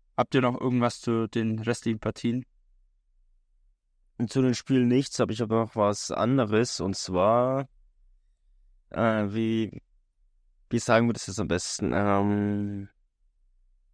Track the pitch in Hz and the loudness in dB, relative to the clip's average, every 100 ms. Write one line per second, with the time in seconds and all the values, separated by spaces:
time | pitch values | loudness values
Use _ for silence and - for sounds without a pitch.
0 | _ - 123 131 123 127 127 123 120 - | _ -4 0 2 2 0 -2 0 0 -2
1 | - 113 110 117 113 110 113 117 117 110 | -2 0 0 -2 -2 -2 -2 -2 -2 -2
2 | 110 - 120 123 - _ _ _ _ _ | -4 -2 -2 -2 -6 _ _ _ _ _
3 | _ _ _ _ _ _ _ _ _ _ | _ _ _ _ _ _ _ _ _ _
4 | _ - 117 135 127 120 - 131 120 123 | _ -6 -2 2 2 0 2 2 4 2
5 | 135 - 113 110 110 113 110 113 104 101 | 0 -2 -2 -2 0 0 0 0 0 0
6 | - - 113 135 107 107 123 - 95 95 | -4 -2 2 2 2 2 2 -2 -4 -4
7 | - 90 101 120 127 135 139 _ _ _ | -2 2 4 4 2 -2 -6 _ _ _
8 | _ _ _ _ _ _ _ _ _ - | _ _ _ _ _ _ _ _ _ -2
9 | 113 110 101 110 113 113 107 - - _ | 0 0 -2 -2 0 0 -2 -8 -20 _
10 | _ _ _ _ _ _ _ 120 - 113 | _ _ _ _ _ _ _ -4 4 4
11 | 117 110 - 92 107 87 - - 92 87 | 4 0 -6 -6 -2 -2 -2 -4 -2 0
12 | 101 98 101 104 104 104 101 101 98 _ | 2 2 2 0 0 -2 -4 -8 -12 _
13 | _ _ _ _ _ _ _ _ _ | _ _ _ _ _ _ _ _ _